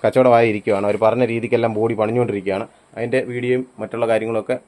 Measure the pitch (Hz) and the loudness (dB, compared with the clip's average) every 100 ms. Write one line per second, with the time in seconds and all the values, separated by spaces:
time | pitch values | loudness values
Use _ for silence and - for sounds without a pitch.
0 | 110 131 127 117 117 104 107 101 101 104 | 2 4 6 6 4 0 0 0 0 2
1 | 110 117 120 113 110 117 117 107 113 107 | 2 2 0 -2 -2 0 0 0 -2 0
2 | 107 120 117 101 95 98 110 _ _ 110 | -2 0 -2 -2 -4 -4 -6 _ _ -10
3 | 120 127 117 123 123 127 127 - 107 113 | -4 -2 -4 -6 -2 -2 -4 -12 -10 -4
4 | 117 110 110 113 107 - | 0 0 0 -6 -4 -8